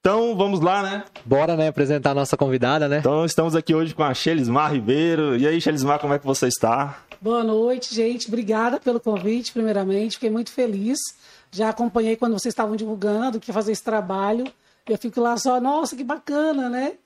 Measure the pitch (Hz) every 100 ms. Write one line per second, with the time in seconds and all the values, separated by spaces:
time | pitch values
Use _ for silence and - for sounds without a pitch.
0 | 185 214 233 214 202 190 165 196 196 202
1 | 214 - 113 135 156 165 156 151 139 147
2 | 135 139 135 143 139 131 123 151 147 147
3 | 147 151 165 - 165 160 156 160 160 -
4 | 151 127 - 165 120 127 151 143 107 139
5 | 165 165 151 123 143 165 - 151 135 147
6 | 147 143 139 135 127 123 113 120 139 143
7 | - - 202 233 226 220 233 254 - 220
8 | 226 247 226 226 208 220 233 277 - 233
9 | 233 208 185 233 240 240 220 202 190 196
10 | 220 - 233 220 233 - 247 196 208 277
11 | - - - - _ 185 220 220 240 233
12 | 220 226 240 214 240 220 220 214 214 214
13 | 208 208 247 220 - 208 214 214 - 220
14 | 185 190 196 226 254 - _ _ - 214
15 | 240 - 233 233 262 254 247 294 320 247
16 | 247 311 - 294 311 285 247 247 277 -